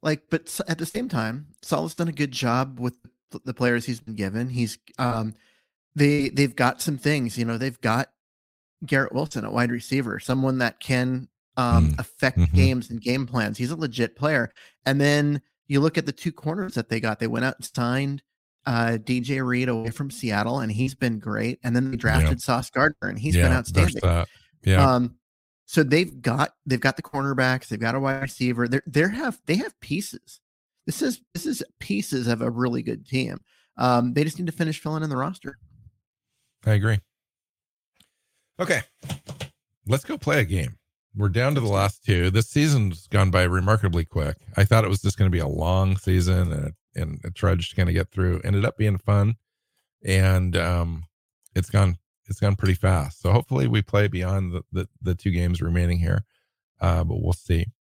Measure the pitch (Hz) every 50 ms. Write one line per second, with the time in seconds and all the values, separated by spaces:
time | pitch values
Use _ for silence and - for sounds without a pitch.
0 | - 156 151 147 _ _ - 160 - - - - 196 - 165 - 165 - - 214
1 | 247 262 - 127 110 110 113 139 151 - - _ - - - 165 160 165 - -
2 | 170 165 156 139 147 139 127 120 131 120 117 127 131 135 131 120 123 123 - _
3 | _ - _ _ _ _ - - _ 131 120 - 123 123 120 120 113 - 123 113
4 | _ - 110 104 101 95 98 113 120 131 123 123 120 107 - - _ _ _ -
5 | 131 123 120 113 110 110 107 _ _ _ _ _ _ _ _ _ _ _ _ 147
6 | 143 143 147 147 139 123 - 139 143 131 117 - 127 123 - - - 165 147 131
7 | - 147 151 147 127 117 101 120 117 117 117 113 127 135 120 _ - 117 110 120
8 | 139 _ _ _ _ _ _ _ _ _ _ _ _ _ _ _ - 139 151 135
9 | 139 - - 127 151 151 - 117 107 107 104 117 120 117 120 120 113 - 131 135
10 | 135 117 101 98 - - 127 131 131 135 131 131 123 117 - _ - - 135 127
11 | 127 127 127 127 131 _ _ _ _ _ _ - 127 120 117 87 82 78 73 -
12 | - - - _ - 127 - - 87 78 78 90 131 135 131 123 120 - 120 113
13 | 104 120 123 135 135 117 123 123 107 104 104 104 123 120 165 160 160 135 110 127
14 | 117 113 _ - 139 151 156 131 117 - _ - - - _ _ _ 131 135 139
15 | 143 143 147 147 147 147 147 143 _ _ _ _ _ _ 143 139 143 160 156 170
16 | 147 143 135 - - 170 - - - 151 165 202 - - - 120 110 _ 113 113
17 | 107 113 107 - 117 113 120 117 123 131 - _ - - _ - 120 120 123 131
18 | 139 139 139 139 _ _ _ _ _ _ _ _ _ - 123 117 117 117 117 110
19 | 110 - 127 127 120 127 143 135 131 123 123 123 127 127 120 113 113 113 107 -
20 | 147 139 - - - 117 104 101 104 113 123 139 123 110 107 110 131 131 135 _
21 | 139 120 113 107 - 110 104 107 110 117 123 _ - 123 117 123 131 135 131 117
22 | - 113 110 - 80 78 - 120 - - 123 120 120 - _ 131 139 156 151 _
23 | - 98 98 110 107 156 90 87 85 - 127 127 120 - 85 92 90 85 - -
24 | - 85 85 85 85 - _ _ _ _ _ _ - 95 95 92 143 135 127 123
25 | 123 117 - _ _ _ _ _ _ _ _ _ _ _ - 160 151 131 143 165
26 | 185 165 143 131 120 131 120 143 - - _ _ _ 147 131 120 113 135 135 -
27 | - - - 139 135 139 139 127 131 127 127 123 - - 113 104 117 117 120 135
28 | 135 135 135 135 135 135 - - 127 123 123 120 120 117 127 139 _ - 131 147
29 | 160 190 208 247 311 254 202 - _ - 156 196 285 427 _ _ - - 143 180
30 | 208 - - - _ - - _ _ _ _ _ _ _ _ _ _ - - -
31 | 320 269 240 - _ _ _ 175 349 311 262 - - _ _ _ - - 202 196
32 | - - - 131 120 117 117 110 120 120 117 117 123 123 120 123 117 117 117 104
33 | - _ 131 131 127 110 92 - _ _ _ _ _ _ _ - 120 123 123 120
34 | 120 123 120 143 151 156 - - 180 165 156 - 170 156 151 - - 156 156 156
35 | 156 156 139 127 135 - 190 - - 139 139 _ - _ _ - - - _ _
36 | _ _ _ _ _ _ _ _ _ _ _ _ - 110 104 101 98 113 110 95
37 | - _ _ _ _ _ _ _ _ _ _ _ _ _ _ _ _ _ _ _
38 | _ _ _ _ _ _ _ _ _ _ _ - 180 - 175 120 - _ _ _
39 | - - - - _ - - - - - _ _ _ _ _ _ _ 101 113 139
40 | - - 320 - - 147 147 147 113 80 98 92 73 62 - _ _ _ _ _
41 | _ _ _ 101 101 101 87 117 123 135 151 139 120 104 101 95 98 101 - -
42 | _ - 101 87 87 92 92 110 110 - - 147 147 156 147 131 104 95 85 80
43 | - _ - 101 95 95 87 92 92 87 90 92 90 98 110 107 - 95 85 87
44 | 80 - - 87 76 73 - _ _ - - - 98 101 110 113 107 92 98 98
45 | - 101 - - 101 95 90 87 78 71 71 76 78 87 92 95 95 95 95 95
46 | - 95 92 92 85 90 92 92 92 82 78 73 71 71 82 _ _ _ _ 82
47 | 80 78 73 71 - 87 90 - - 95 92 87 85 - - - 92 87 85 87
48 | 92 - _ 92 92 90 87 90 - 98 101 98 101 - - - 107 107 98 90
49 | - - 101 101 101 107 117 - _ _ _ _ _ _ _ _ _ _ _ _
50 | - 95 95 95 95 95 95 92 90 90 85 90 85 87 90 87 85 85 82 80
51 | 82 _ _ _ _ _ _ _ _ _ _ 92 87 - - 101 101 92 87 -
52 | _ _ _ _ _ - 98 - - 101 98 98 - 95 95 - - 95 92 82
53 | 73 69 - - - 90 98 120 - _ 131 135 131 120 117 107 101 - - 101
54 | 104 101 98 90 90 90 98 98 95 90 87 90 - _ - 90 90 - _ _
55 | - 92 90 - - 101 87 87 87 87 87 82 82 82 85 90 85 87 87 87
56 | 85 82 90 98 104 _ _ _ _ _ _ _ _ _ _ _ - 87 85 85
57 | 80 82 - - 80 85 87 - - - 90 82 85 - - _